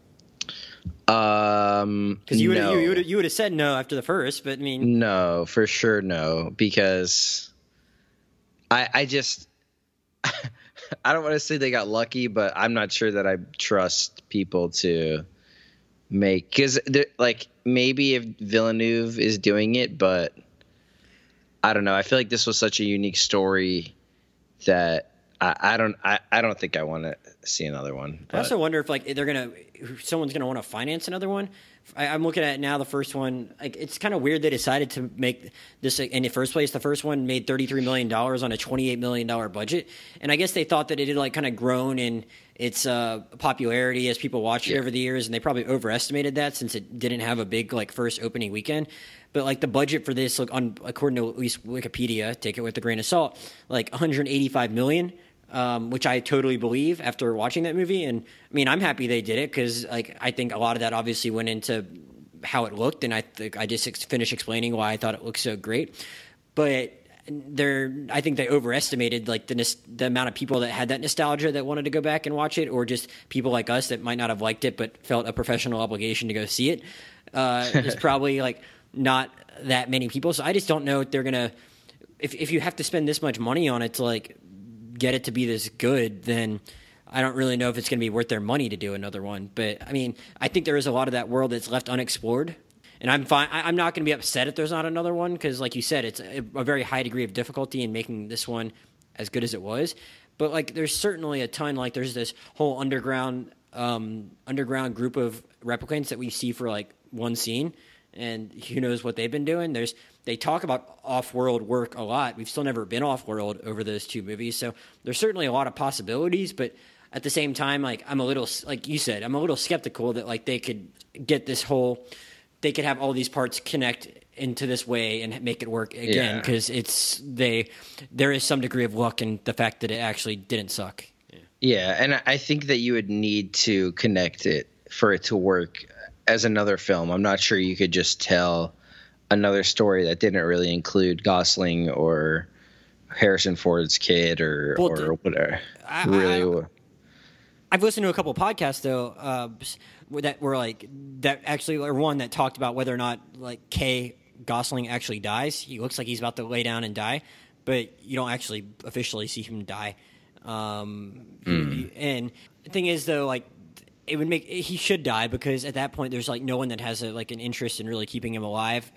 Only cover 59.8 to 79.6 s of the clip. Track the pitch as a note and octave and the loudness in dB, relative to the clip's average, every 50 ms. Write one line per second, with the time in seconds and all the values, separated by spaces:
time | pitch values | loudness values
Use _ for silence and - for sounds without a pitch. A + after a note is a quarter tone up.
59.8 | A#2 - A#2 A#2 A2+ - - - - B2+ B2 - B2 A#2+ G#2 G#2+ A#2 A#2 A#2 A2+ | -6 -4 -6 -6 -6 -6 -10 -4 -4 -2 -2 -2 -4 -4 -2 0 0 0 2 0
60.8 | A#2 A#2 A2+ A2+ A2+ A#2 A2+ - - A#2 A2 A2+ A2+ A2+ A2+ A2 - - A#2 A2 | 0 0 0 0 -2 -2 -2 -2 -2 -2 -2 -2 -2 -2 -4 -4 -2 -2 -2 -4
61.8 | F#2+ F2+ E2+ E2 D2+ - - B1 D2 - - D#2+ D#2 - - B2+ A#2 G#2 G#2 G#2 | -4 -8 -14 -20 -20 -20 -20 -20 -20 -20 -18 -14 -8 -2 -2 0 0 -2 -2 -2
62.8 | A2+ C#3+ - - C3+ A#2 A2+ A2 G#2+ - - - G#2+ G#2+ - G#2 A2 G#2+ A#2 A2+ | -2 -2 -2 -2 -4 -2 -2 -2 -4 -6 -12 -12 -10 -10 -6 -6 -4 -2 -2 -2
63.8 | - B2 - - - - C3+ A#2+ A#2 - A#2+ - - - A2+ A2+ A#2 A#2+ A#2 A2 | -2 -4 -6 -10 -4 -2 0 0 0 0 -2 -4 -4 -4 -2 -2 0 0 0 0
64.8 | G#2+ G#2+ A2 G#2 - A2 G#2+ - - A#2 G#2+ - - B2 G#2+ F#2+ G2 G#2+ A2+ C3+ | 0 0 0 0 -2 -4 -4 -4 -8 -8 -6 -4 -4 -4 -4 -4 -4 -2 -2 -2
65.8 | D#3+ - - - - - - - - - - _ _ _ _ D3+ D3+ C#3+ C3+ B2+ | -2 -4 -10 -16 -16 -16 -16 -18 -20 -20 -20 _ _ _ _ 2 2 2 2 0
66.8 | B2 - - - _ - - - _ - D3 D3 C3 C#3 D3 C3+ C#3+ C#3+ C3+ C3+ | -2 -4 -10 -18 _ -20 -20 -20 _ -12 -12 -12 -12 -6 -2 2 2 2 2 2
67.8 | C3+ C3 C3 D3 C#3 B2 - C#3+ C#3 D#3+ C#3 C3 C3 A#2+ D3 C#3+ A#2 A#2+ A#2+ C#3+ | 0 -2 -4 -8 -8 -4 -4 0 0 0 0 2 2 4 4 4 4 2 0 0
68.8 | - - C#3 B2 A#2+ A#2 A#2+ A#2 G#2+ A#2+ A2+ A2 - - B2+ A#2 A#2 - - - | 0 0 0 0 2 2 0 0 0 -2 -2 -2 -2 -2 0 0 0 0 -2 -4
69.8 | _ - A#2 A#2 B2+ B2+ B2 B2+ B2+ A#2+ - - C#3 C3 C#3 B2 A#2+ A#2 A2+ G#2+ | _ -16 -4 -2 0 2 2 2 0 0 -2 -4 -2 0 2 0 2 0 -2 -2
70.8 | B2+ A#2+ C3+ C3 C#3 D3 - - D3+ D3 D3 C#3+ D3+ D#3 C#3 C#3+ C3 C#3+ D3 D3+ | -2 -2 -2 -2 -2 -2 0 2 2 2 2 2 2 0 0 0 -2 -2 -4 -2
71.8 | C#3 D3 C3+ D3+ C#3+ D#3 D3+ D#3 - D3+ D3 D3 D3+ D3+ - E3 D#3 - B2+ B2 | -2 0 0 0 2 2 0 0 0 -2 0 0 0 0 0 0 0 0 0 0
72.8 | A#2+ A2+ B2+ A#2 - - - - - _ - C3+ A#2+ C3 B2 A#2 A2+ - A#2+ C3 | 0 0 -2 -4 -4 -8 -16 -20 -18 _ -4 -2 2 2 2 2 2 2 0 0
73.8 | C3+ - B2 A2 A#2+ A#2+ A#2+ A#2+ A#2+ A2+ A2 G2+ G#2+ A2 A2 - C#3 B2+ - - | 0 -2 -4 -4 -2 -4 -2 0 0 -2 0 0 0 -2 0 0 -2 -2 0 -2
74.8 | A2 A2 - - - - B2 A#2+ A#2 A#2 A2 - A#2+ - A#2+ A2 - B2+ A#2 A2 | -6 -6 -6 -16 -4 0 0 0 0 0 -4 -4 0 0 0 0 0 -2 0 0
75.8 | A2+ G2+ A2 G2+ A2 A2+ A2 - A#2 A2 G#2 G#2+ G#2+ G2+ - - B2+ D3 F3 - | -2 -2 -2 -2 -2 -2 -2 -2 -2 -2 -2 -4 -2 -2 0 2 2 2 0 0
76.8 | - - - - - - - - _ - - C3 C3 B2+ B2 B2 B2 B2 - C#3+ | -6 -14 -20 -20 -20 -20 -20 -20 _ -6 -2 0 2 2 2 0 0 2 2 2
77.8 | B2+ C3+ A2+ - - D3 C3+ C#3 C#3 C#3 C#3 C3+ B2+ B2 A#2+ - - - - - | 2 2 -2 2 2 2 4 4 2 0 0 0 0 -2 -4 -6 -14 -20 -20 -20
78.8 | _ _ - C3 C3 C3 C3 C3 C3 - - - - - - - | _ _ -4 0 2 4 4 4 2 -2 -10 -20 -20 -20 -18 -10